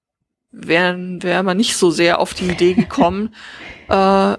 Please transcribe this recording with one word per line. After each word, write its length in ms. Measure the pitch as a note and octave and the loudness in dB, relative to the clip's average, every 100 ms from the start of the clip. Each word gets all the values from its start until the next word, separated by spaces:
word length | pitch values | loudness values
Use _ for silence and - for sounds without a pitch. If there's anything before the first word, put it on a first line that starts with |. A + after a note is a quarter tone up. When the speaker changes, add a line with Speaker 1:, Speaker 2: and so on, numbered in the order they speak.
| _ _ _ _ _ | _ _ _ _ _
Speaker 1:
wären, 720 | - - E3 F3+ F3+ F3+ F3 | -14 -2 0 2 -2 -8 -6
wär 200 | F3+ F3 | -2 0
man 160 | F#3+ F#3 | 0 0
nicht 180 | A3+ - | 0 2
so 140 | F3+ | 2
sehr 280 | D#3+ E3+ - | 4 2 2
auf 140 | F#3 | -2
die 140 | - F3+ | -4 -6
Idee 240 | E3 F3 | 0 2
gekommen, 600 | F#3 - - A3+ F#3+ A3 - - - | 2 0 0 0 0 -6 -10 -20 -20
Speaker 2:
<laughs> 280 | - - - | -20 -18 -2
Speaker 1:
äh, 460 | G3 F#3+ G3 G3 | 2 4 4 2